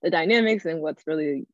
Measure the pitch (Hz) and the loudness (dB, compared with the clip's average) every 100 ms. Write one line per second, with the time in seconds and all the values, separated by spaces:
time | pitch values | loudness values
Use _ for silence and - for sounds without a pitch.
0 | 160 165 165 233 220 214 170 160 151 147 | 0 0 2 2 4 0 -2 -4 -6 -6
1 | - 156 151 139 - | -4 -2 -2 -4 -6